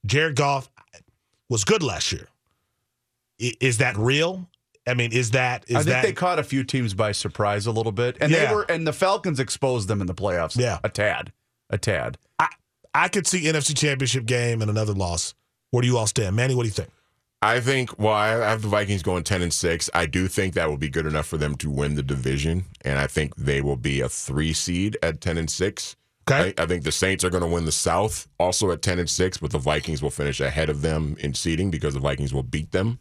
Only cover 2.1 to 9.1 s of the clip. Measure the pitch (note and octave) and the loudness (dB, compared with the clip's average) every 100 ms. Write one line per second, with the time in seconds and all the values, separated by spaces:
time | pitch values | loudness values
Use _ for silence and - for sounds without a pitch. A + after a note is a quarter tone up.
2.1 | D2+ - _ _ _ _ _ _ _ _ | -4 -10 _ _ _ _ _ _ _ _
3.1 | _ _ _ A#2+ - C3 A2+ B2+ G2+ A#2 | _ _ _ -6 0 0 2 0 2 2
4.1 | C#3+ E3 F#3+ F3+ _ _ _ - B2 A#2 | 2 0 -2 -12 _ _ _ -2 0 2
5.1 | A#2+ A#2 B2+ B2 B2 - A#2+ D3+ B2+ B2+ | 0 2 2 0 -2 -2 0 2 2 2
6.1 | - F3+ E3+ C3 C3+ C3 C3+ A#2 F#2+ G#2+ | 2 0 0 0 -2 0 -2 -2 0 0
7.1 | G2+ G2 - G#2 G#2 G#2+ A2 A2+ G2+ B2 | 0 -6 0 0 2 0 0 0 0 -2
8.1 | - D3 D#3+ D3 - - E3 D#3+ - F#3+ | 0 4 4 4 2 0 0 0 2 2